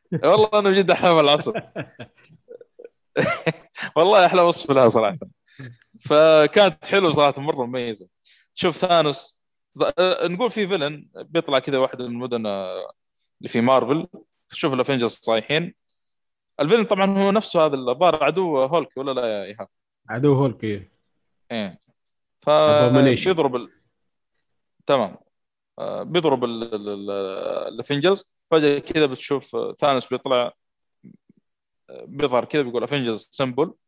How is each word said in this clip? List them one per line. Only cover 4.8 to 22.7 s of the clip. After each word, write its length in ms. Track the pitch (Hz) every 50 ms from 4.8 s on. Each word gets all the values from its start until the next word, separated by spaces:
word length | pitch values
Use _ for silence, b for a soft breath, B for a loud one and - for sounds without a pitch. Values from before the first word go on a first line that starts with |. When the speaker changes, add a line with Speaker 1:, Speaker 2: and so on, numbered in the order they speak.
| 123 113
Speaker 1:
صراحة. 280 | - 113 110 101 90 139 95 - _ _ _ B B B 135 120 120 B B B _ -
فكانت 840 | - - 147 151 156 160 156 156 151 143 - 208 202 185 160 _ -
حلوة 260 | - 196 196 190 160
صراحة، 300 | 143 151 143 143 135 139
مرة 240 | 139 156 156 139 120
مميزة. 420 | 120 127 127 120 117 107 - 92 _ _ _ b b b b b b _
شوف 240 | - 185 180 170
ثانوس، 680 | - 180 180 175 165 151 147 139 - - - - _ _ _ _ _ _ _ _ 131
ض-، 120 | 156 - - 170
آه، 280 | 185 185 175 - 165
نقول 240 | 175 175 185 247 220
في 160 | - 220 202
فيلن 400 | 180 196 170 139 147 151 147 - _ _
بيطلع 440 | - - _ 156 165 - - 139 131
كذا 180 | - 147 139
واحد 240 | 131 131 - - 127
من 60 | 127
المدن، 380 | 120 120 120 127 123 120 113 110
آه، 460 | 104 98 98 95 92 92 92 - - - _ _ _ _ _ _ _ _ _
اللي 100 | - -
في 120 | - 117
مارفل. 460 | 117 127 131 127 117 120 147 165 175 - - - _ _ _ _ _ _
شوف 220 | - - - 147 135
الأفنجرز 380 | 127 120 139 135 123 120 110
صايحين. 640 | - - - 113 113 110 107 - 147 160 175 185 - _ _ _ _ _ _ _ _ _ _ _ _ _ _ _ _ -
الفيلن 240 | 147 151 220 233 208
طبعًا 220 | - 208 190 196 196 196
هو 140 | 196 196 196
نفسه 340 | 196 220 - - - 170 156
هذا 100 | 156 139
الظاهر 480 | 135 127 123 127 143 180 170 156 156 143
عدو 340 | 147 160 190 185 170 147
هولك 400 | 131 131 135 165 165 135 - _
ولا 140 | 131 135 143
لا 160 | 131 127 123
يا 160 | 110 107 101 95
إيهاب؟ 240 | 95 107 110 98 _ _ _ _ _ _ _ _ -
Speaker 2:
عدو 240 | 110 120 143 147 135
هولك، 300 | 131 143 127 110 - 113
إيه. 280 | 107 101 98 98 _ _ _ _ _ _ _ _ _ _ _ _ -
Speaker 1:
إيه. 280 | 120 110 104 92 85 _ _ _ _ _ _ _ _ _ _ _ _ _ -
Speaker 2:
Abomination. 760 | 147 151 151 156 151